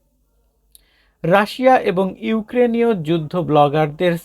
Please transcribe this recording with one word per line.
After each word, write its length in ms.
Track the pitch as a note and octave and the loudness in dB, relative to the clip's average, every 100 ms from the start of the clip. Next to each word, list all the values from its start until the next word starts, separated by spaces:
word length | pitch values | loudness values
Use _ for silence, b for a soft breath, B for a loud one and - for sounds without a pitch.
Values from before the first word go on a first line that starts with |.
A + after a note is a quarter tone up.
| _ _ _ _ _ _ _ _ b b b b | _ _ _ _ _ _ _ _ b b b b
রাশিয়া 540 | E3 F#3+ G#3 - B3+ C4 | 0 2 0 0 2 4
এবং 380 | G#3 F3+ F#3+ - | 2 -2 -4 -4
ইউক্রেনীয় 760 | A3 A3 G#3+ B3 A#3+ A#3 A#3 | -4 -4 -2 0 0 0 0
যুদ্ধ 420 | G3+ D3+ E3+ D3+ F3+ | -2 -2 -4 -2 -6
ব্লগারদের 840 | C#3+ D3 D3 D3+ D#3 D3 F3+ E3+ | 0 2 4 2 -2 0 -2 -2